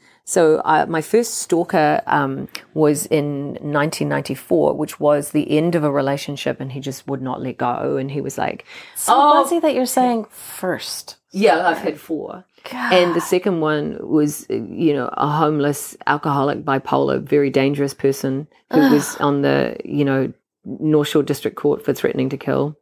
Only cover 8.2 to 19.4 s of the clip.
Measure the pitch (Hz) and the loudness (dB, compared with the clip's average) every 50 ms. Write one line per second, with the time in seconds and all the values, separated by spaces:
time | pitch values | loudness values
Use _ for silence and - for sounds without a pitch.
8.2 | 135 135 - - - - - - - - - - - - - - - - 240 269 | -6 -6 -6 -4 -4 -4 -6 -8 -14 -20 -20 -20 -20 -16 -12 -4 0 2 4 6
9.2 | 285 294 294 285 - - 349 330 330 302 262 254 254 240 - 262 254 247 233 226 | 6 6 6 6 4 2 0 2 2 2 2 0 0 0 2 2 2 2 2 -2
10.2 | 214 - - - - - - - 190 185 151 - - - - - - - - _ | -4 -8 -14 -20 -18 -16 -12 -6 -4 -4 -4 -4 -6 -10 -10 -12 -12 -16 -20 _
11.2 | _ _ - 190 220 190 165 165 185 170 160 165 165 160 151 147 - - 160 143 | _ _ -2 2 4 4 4 4 2 0 0 0 -2 -6 -6 -6 -8 -8 -6 -6
12.2 | - - - - - _ _ _ - - 147 151 143 139 185 180 175 175 165 170 | -6 -10 -14 -16 -18 _ _ _ -18 -14 -10 -6 -2 2 4 4 4 4 0 -2
13.2 | - - 185 180 - 208 175 160 156 151 151 147 151 151 - - - - 156 151 | 0 0 0 0 0 0 0 0 0 0 0 0 -2 -4 -6 -8 -4 0 2 2
14.2 | 147 151 147 - - - - 113 113 - 87 107 170 151 143 131 123 - - - | 2 2 -2 -6 -8 -6 -6 -6 -6 -6 -4 0 2 2 2 0 -2 -4 -2 -2
15.2 | - 147 151 156 156 151 156 147 139 147 139 - - - - - - - 143 147 | -2 0 0 2 2 2 2 2 0 0 -2 -4 -6 -14 -14 -6 -2 -2 -2 0
16.2 | - 156 139 143 135 143 143 - 139 143 135 135 - - 131 139 139 139 135 131 | 0 0 0 0 0 0 -2 -2 -2 -2 -2 -2 0 0 0 2 2 2 0 -2
17.2 | - - 147 147 143 135 135 135 135 139 143 143 139 135 - - - 139 135 - | 0 2 2 2 2 2 2 2 2 2 0 0 -2 -4 -4 -2 -2 -2 0 0
18.2 | - 135 131 139 151 - _ _ _ - - 156 143 135 147 147 143 - - - | -4 -4 -4 -4 -6 -10 _ _ _ 0 2 4 6 6 6 4 2 0 -4 -2
19.2 | 143 143 143 143 | 0 0 2 2